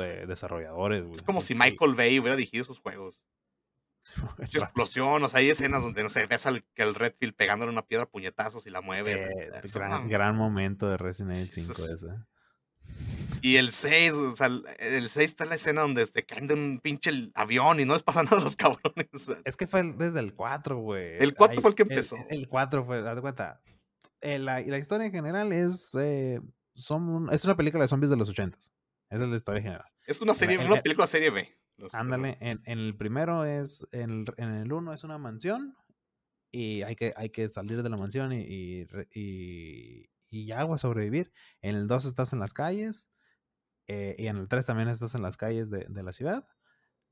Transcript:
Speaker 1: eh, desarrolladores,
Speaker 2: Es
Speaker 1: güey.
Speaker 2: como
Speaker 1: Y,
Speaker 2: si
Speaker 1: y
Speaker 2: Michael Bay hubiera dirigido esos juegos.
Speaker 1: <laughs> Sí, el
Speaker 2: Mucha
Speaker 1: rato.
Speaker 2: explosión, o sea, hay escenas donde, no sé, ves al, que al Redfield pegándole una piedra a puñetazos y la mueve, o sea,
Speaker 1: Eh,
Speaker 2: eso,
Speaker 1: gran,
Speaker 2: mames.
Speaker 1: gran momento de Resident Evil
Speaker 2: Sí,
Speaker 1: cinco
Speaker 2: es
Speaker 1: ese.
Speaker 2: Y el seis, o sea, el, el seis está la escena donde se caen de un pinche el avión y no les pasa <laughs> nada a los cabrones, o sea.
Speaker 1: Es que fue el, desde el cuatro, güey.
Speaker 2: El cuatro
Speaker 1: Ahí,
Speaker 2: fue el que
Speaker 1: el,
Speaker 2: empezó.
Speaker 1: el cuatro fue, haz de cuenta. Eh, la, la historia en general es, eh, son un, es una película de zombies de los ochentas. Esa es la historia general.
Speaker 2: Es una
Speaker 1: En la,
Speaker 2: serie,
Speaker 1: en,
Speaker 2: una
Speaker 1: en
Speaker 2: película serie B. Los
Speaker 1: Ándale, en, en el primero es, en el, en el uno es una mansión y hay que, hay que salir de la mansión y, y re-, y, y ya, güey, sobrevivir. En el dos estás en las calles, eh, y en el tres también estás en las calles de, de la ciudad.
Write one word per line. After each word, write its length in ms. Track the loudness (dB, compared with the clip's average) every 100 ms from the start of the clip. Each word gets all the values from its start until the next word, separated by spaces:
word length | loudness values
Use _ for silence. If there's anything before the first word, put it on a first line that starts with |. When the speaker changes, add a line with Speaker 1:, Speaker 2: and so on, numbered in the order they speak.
Speaker 1:
eh, 220 | -6 -6 -8
desarrolladores, 760 | -8 -6 -6 -6 -2 0 0
Speaker 2:
Es 60 | -2
Speaker 1:
güey. 120 | -6 -2
Speaker 2:
como 140 | 0
Speaker 1:
Y, 20 |
Speaker 2:
si 100 | 0
Speaker 1:
y 40 | 4
Speaker 2:
Michael 360 | 4 6 4
Bay 240 | 6 4 4
hubiera 180 | 4 0
dirigido 260 | -2 -6
esos 160 | -8 -10
juegos. 400 | -12 -12 -14 -18
Speaker 1:
<laughs> 760 | _ _ _ _ _ _ _ _
Sí, 120 | -12 -8
el 60 |
Speaker 2:
Mucha 160 | -8 -8
Speaker 1:
rato. 200 | -6 -2
Speaker 2:
explosión, 580 | -2 0 -2 0 4 4
o 60 | 4
sea, 100 | 6
hay 100 | 6
escenas 320 | 6 2 0
donde, 180 | 0 -2
no 60 | 0
sé, 180 | 0 2
ves 200 | 2 2
al, 180 | -2 -2
que 80 | 0
al 120 | 0
Redfield 400 | 2 0 0 -4 2
pegándole 340 | 2 2 0
una 120 | -4 -2
piedra 180 | -2
a 40 | -2
puñetazos 560 | -6 -8 -4 -6 -6 -12
y 40 |
la 100 | -10
mueve, 340 | -6 -4 -2
o 40 | -2
sea, 80 | -4
Speaker 1:
Eh, 220 | -8 -10 -10
Speaker 2:
eso, 160 | -6 -4
Speaker 1:
gran, 120 | -2
Speaker 2:
mames. 180 | -4 0
Speaker 1:
gran 260 | 2 4 4
momento 520 | 2 2 0 0 -2
de 80 | -2
Resident 380 | -4 -6 -4 -4
Evil 140 | -4
Speaker 2:
Sí, 80 | -6
Speaker 1:
cinco 120 | -4
Speaker 2:
es 180 | -2 -2 -2
Speaker 1:
ese. 60 | -8 -12 -14 _ _ _ _ _ -16 -10 -8 -6 -6 -2
Speaker 2:
Y 140 | 4 6
el 160 | 6
seis, 400 | 4 6 6 6
o 220 | 4 0 2
sea, 100 | 2
el, 180 | 0 -8 -8
el 300 | -2 -2 0
seis 220 | 2 2
está 140 | 0
la 120 | -4 0
escena 260 | 0 2
donde 240 | 2 2 0
se 180 | -2
caen 220 | -6 -4 -2
de 80 |
un 260 | 0 0 -4
pinche 280 | -4 -2 -2
el 200 | -2 -4
avión 440 | -4 0 4 6 6
y 40 |
no 80 | 4
les 100 | 2
pasa 200 | 2 2
<laughs> 20 |
nada 140 | 6 6
a 20 |
los 120 | 4 4
cabrones, 520 | 4 6 0 -2 -6
o 60 | -6
sea. 180 | -6 -6
Speaker 1:
Es 120 | -6 -6
que 100 | 0
fue 140 | 0
el, 180 | 0 -2
desde 220 | -2 -2
el 140 | -4
cuatro, 440 | -4 -4 -4 -4 -4
güey. 400 | -2 -4 -4 2
Speaker 2:
El 160 | 4
cuatro 220 | 8 8 8
Speaker 1:
Ahí, 40 |
Speaker 2:
fue 80 | 4
el 40 | 6
que 60 |
Speaker 1:
el, 80 | 4
Speaker 2:
empezó. 240 | 2 -2 -4 -8
Speaker 1:
el 180 | -8 -2
cuatro 360 | 0 0 0
fue, 220 | -2 -4 -4
haz 100 | -6
de 40 |
cuenta. 380 | -6 -6 -8 -10 _ _ _ _ _ _
Eh, 180 | -4 -4
la, 220 | -2 -4
la 160 | -2 -4
historia 280 | -2 -2 -2
en 60 |
general 400 | -4 -2 -2 0
es, 420 | 2 2 0 -4 -2
eh, 420 | 0 0 -2 -4 -8 -18 _
son 340 | -12 -4 -2 0
un, 240 | -2 2
es 120 | 2
una 120 | 4 4
película 260 | 4 4
de 40 | 4
zombies 220 | 4 4
de 60 | 4
los 120 | 2
ochentas. 440 | -2 -4 -6 -18 _ _ _ -8
Esa 140 | -4
es 60 | -2
la 60 | -2
historia 260 | -2 -2
general. 240 | -4 -8 -12 _ -6
Speaker 2:
Es 140 | 0
una 100 | 2
Speaker 1:
En 20 |
la, 0 |
Speaker 2:
serie, 200 | 4 4 4
Speaker 1:
en, 100 | 6
Speaker 2:
una 100 | 4
Speaker 1:
en 60 |
Speaker 2:
película 240 | 4 4 4
serie 240 | 6 4
B. 260 | 2 -2 _ _ -20
Los 140 | -10
Speaker 1:
Ándale, 420 | -6 -2 -2 -2 -4
en, 200 | -6 -6 -6
en 120 | -6
el 180 | -4 -4
primero 480 | -4 -2 0 0
es, 440 | -2 -4 -6 -8 -10
en 180 | -8 -6
el, 140 | -6 -6 -6
en 140 | -6
el 180 | -4 -4
uno 200 | -6 -8
es 100 | -12
una 140 | -12 -12
mansión 560 | -12 -8 -4 -4 -6 -14 _ _ _ _ _ _ _
y 300 | -8 -4 -4
hay 120 | -4
que, 180 | -4 -4 -4
hay 140 | -8
que 180 | -4 -6
salir 340 | -6 -6 -4
de 60 | -4
la 80 | -4
mansión 360 | -4 -4 -4
y, 100 | -4
y 420 | -6 -8 -8 -10
re-, 240 | -10 -12 -12
y, 1000 | -10 -10 -10 -12 -14 -14 -18 -20 -20 -20 _ _
y 160 | -12 -8
ya, 160 | -6
güey, 160 | -4 -2
sobrevivir. 540 | -2 -2 0 -2 -4 _ -20 _
En 120 | -4
el 140 | -2 0
dos 160 | 0
estás 280 | -2 -4 -4
en 40 | -4
las 120 | -4
calles, 560 | -4 -4 -2 -4 -8 -14 _ _ _ _ _ _ _ -10
eh, 260 | -6 -6 -6
y 80 | -4
en 80 | -4
el 120 | -2
tres 180 | -2 0
también 220 | 0 0
estás 260 | -2 -4
en 80 | -4
las 140 | -6 -4
calles 340 | -4 -2 -4
de, 160 | -6 -8
de 140 | -10
la 100 | -10
ciudad. 340 | -6 -4 -4 -8 _ _ _ _ _ _